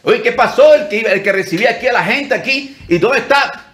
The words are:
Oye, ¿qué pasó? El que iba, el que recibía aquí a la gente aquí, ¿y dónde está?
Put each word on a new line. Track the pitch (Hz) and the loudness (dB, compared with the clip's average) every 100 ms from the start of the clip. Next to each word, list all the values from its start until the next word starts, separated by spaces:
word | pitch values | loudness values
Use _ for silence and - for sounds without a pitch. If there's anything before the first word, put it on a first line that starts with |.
Oye, | - 233 | 2 0
¿qué | 226 | 0
pasó? | 240 233 - 302 302 | 0 0 4 6 6
El | - | 2
que | 208 | -4
iba, | 214 | -2
el | 190 | -2
que | 202 | 0
recibía | 190 180 170 233 | -2 -4 -2 -2
aquí | - 240 | -2 -2
a | |
la | 233 | -2
gente | 170 262 277 226 | -2 -4 -2 -4
aquí, | - 269 277 - - | -4 -6 -6 -18 -4
¿y | 170 | 0
dónde | 214 269 | 2 0
está? | - 285 277 - - | 0 0 0 -6 -20